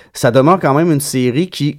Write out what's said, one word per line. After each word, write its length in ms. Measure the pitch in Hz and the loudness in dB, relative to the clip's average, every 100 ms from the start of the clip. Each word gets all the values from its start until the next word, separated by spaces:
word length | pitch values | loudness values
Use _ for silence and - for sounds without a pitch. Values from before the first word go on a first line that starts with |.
| - | -20
ça 180 | - 127 | -4 0
demeure 280 | 120 139 185 | 2 4 2
quand 120 | 160 | 2
même 160 | 139 170 | 0 2
une 120 | 147 | 0
série 480 | 143 131 123 123 180 | -2 -2 -2 -2 -4
qui, 280 | - 147 | -4 -6